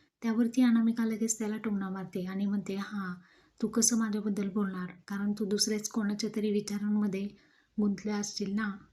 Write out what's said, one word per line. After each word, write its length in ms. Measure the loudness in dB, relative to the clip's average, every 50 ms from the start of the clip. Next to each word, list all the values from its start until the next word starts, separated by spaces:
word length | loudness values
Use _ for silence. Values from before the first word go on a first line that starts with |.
| _ _ _ _
त्यावरती 400 | -2 0 2 4 2 4 4 6
अनामिका 420 | 6 8 8 6 6 4 4 2 2
लगेच 340 | 0 0 0 0 0 0 0
त्याला 180 | -2 -2 -2
टोमणा 320 | -2 -2 -2 -2 -2 -2 -4
मारते 360 | -6 -6 -6 -6 -6 -4 -4
आणि 200 | -4 -2 0 0
म्हणते, 280 | 0 0 0 -2 -2 -4
"हां, 360 | -4 -6 -6 -6 -6 -6 -6 -6 -10 -14 _ _ _ _ _ _ -4
तू 80 | -4 0
कसं 300 | 2 2 4 4 4 2
माझ्याबद्दल 500 | 2 0 0 0 0 0 0 0 -2 0
बोलणार? 420 | 0 0 0 0 -2 -4 -6 -6 -8 -12 -10 -8
कारण 240 | -4 -2 0 0
तू 120 | 0 0 0
दुसऱ्याच 440 | 0 0 2 2 0 0 -2 -4 -4
कोणाच्या 420 | -4 -2 -2 -2 -2 -2 -4 -4 -2
तरी 140 | -2 0 0
विचारांमध्ये 680 | 0 0 -2 -2 -4 -2 0 0 2 2 2 0 -2 -2 -4 -6 -8 -14 _ _ _ _ _ _ _ 0
गुंतल्या 380 | 0 0 0 -2 -4 -4 -2
असशील 380 | -2 -4 -4 -6 -6 -4 -2 -2
ना 160 | -2 -2 -4 -6 -8 -14 -20